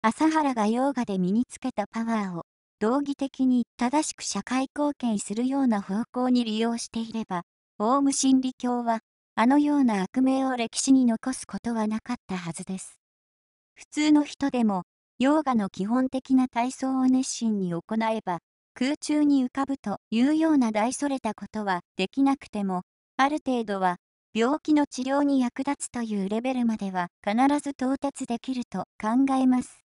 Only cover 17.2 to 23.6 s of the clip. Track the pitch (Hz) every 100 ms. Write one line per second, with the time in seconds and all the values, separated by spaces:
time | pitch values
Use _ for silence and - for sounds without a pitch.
17.2 | 262 - 226 208 180 170 - 220 220 220
18.2 | 190 170 _ _ _ - 254 302 - 302
19.2 | 294 277 247 - 277 277 208 190 _ 220
20.2 | 262 311 320 294 233 214 226 254 285 269
21.2 | 220 208 202 214 208 180 _ - 190 -
22.2 | 277 269 - 208 196 180 - _ _ -
23.2 | 269 302 - 247